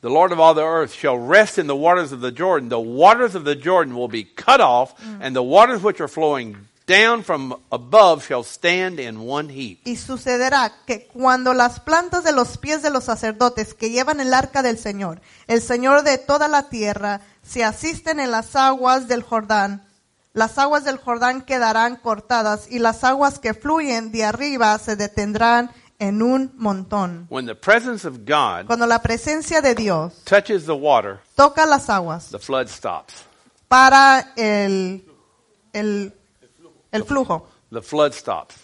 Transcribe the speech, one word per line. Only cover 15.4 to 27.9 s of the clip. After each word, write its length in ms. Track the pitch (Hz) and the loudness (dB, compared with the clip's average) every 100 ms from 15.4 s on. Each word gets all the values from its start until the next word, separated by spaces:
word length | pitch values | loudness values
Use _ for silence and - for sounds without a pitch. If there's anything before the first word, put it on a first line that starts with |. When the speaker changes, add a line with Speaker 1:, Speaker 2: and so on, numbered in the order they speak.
| - | -4
Speaker 2:
el 120 | 233 | -2
Señor 420 | 226 247 262 285 | -2 -2 4 4
de 140 | 294 262 | 4 -2
toda 320 | 262 294 302 | 0 0 2
la 220 | 294 285 | 0 -2
tierra, 500 | 233 208 202 202 202 _ _ | -6 -6 -4 -6 -8 _ _
se 200 | _ 247 | _ -4
asisten 580 | 220 214 320 320 - 302 | -4 -4 -8 -8 -6 -4
en 100 | 262 | -2
las 260 | 226 220 277 | -4 -4 0
aguas 500 | 269 269 254 262 247 | 2 2 2 0 0
del 160 | 247 | -6
Jordán, 640 | 240 226 214 214 196 196 _ _ _ _ _ | -2 -6 -2 -2 -2 -6 _ _ _ _ _
las 240 | 214 220 - | -4 -4 0
aguas 280 | 277 294 | 0 0
del 120 | 285 262 | -2 -6
Jordán 460 | 262 233 247 254 | -6 -2 0 -2
quedarán 540 | 254 262 233 220 233 240 | -4 -2 0 2 0 -2
cortadas, 720 | 233 214 - 240 214 208 - | -6 -6 -2 -2 -2 -4 -6
y 80 | 240 | -2
las 260 | 226 226 | -2 0
aguas 340 | 262 269 285 277 | 0 2 0 0
que 140 | 226 | -6
fluyen 580 | 220 285 320 294 233 220 | -6 -2 -2 0 -4 -6
de 140 | 220 | -4
arriba 540 | 214 214 285 262 220 208 | -4 -2 -6 0 2 2
se 180 | - 208 | -2 -6
detendrán 720 | 202 - 208 208 233 233 240 - _ _ | -4 -4 -4 0 2 2 0 -10 _ _
en 240 | 202 208 | -4 0
un 300 | 233 262 262 269 | 0 0 -2 -6
montón. 680 | 220 190 185 208 185 170 170 | -4 -4 -6 -4 -4 -8 -10
Speaker 1:
When 160 | 131 | -10
the 100 | 120 | -10
presence 540 | 110 - 220 240 | -8 2 2 2